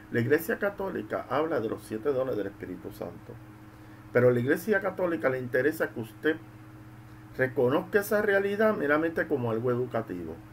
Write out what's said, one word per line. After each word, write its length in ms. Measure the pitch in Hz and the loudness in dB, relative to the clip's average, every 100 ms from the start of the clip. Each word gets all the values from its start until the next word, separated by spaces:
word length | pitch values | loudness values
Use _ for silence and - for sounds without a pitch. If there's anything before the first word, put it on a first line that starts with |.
| - | -4
La 80 | 120 | 0
Iglesia 400 | 120 151 196 240 | 2 2 2 -2
Católica 640 | 202 202 190 160 156 101 - | -2 -2 -6 -6 -4 -4 -2
habla 300 | 131 160 143 | -2 0 0
de 100 | 107 | -2
los 140 | 101 | -6
siete 300 | - 110 143 | -6 -4 0
dones 240 | 131 131 107 | 0 0 -2
del 100 | 98 | -4
Espíritu 460 | - 90 90 95 | -6 -10 -10 -10
Santo, 400 | - 95 85 - - - - - - - - - | -10 -10 -12 -16 -16 -16 -20 -20 -20 -20 -20 0
pero 160 | 123 123 | 4 6
a 20 | |
la 80 | 120 | 6
Iglesia 420 | 123 175 196 196 | 2 0 2 2
Católica 480 | 190 185 180 165 131 | 0 0 0 0 0
le 120 | 131 | -2
interesa 500 | 123 127 139 - 160 | 0 2 2 0 -4
que 80 | - | -4
usted 380 | 110 - 151 160 - - - - - - - - - - | -10 -2 0 0 -6 -20 -20 -20 -20 -20 -20 -20 -10 -2
reconozca 600 | 127 127 123 156 - 202 | 0 2 4 2 2 2
esa 240 | 202 208 | 2 2
realidad 540 | 214 196 196 202 220 190 | 4 2 2 2 2 2
meramente 500 | 147 151 165 165 165 | 2 2 2 0 0
como 240 | 143 117 | 0 0
algo 220 | 113 123 | 0 2
educativo, 640 | 120 123 117 110 90 80 78 - | 0 0 -2 -4 -6 -8 -10 -8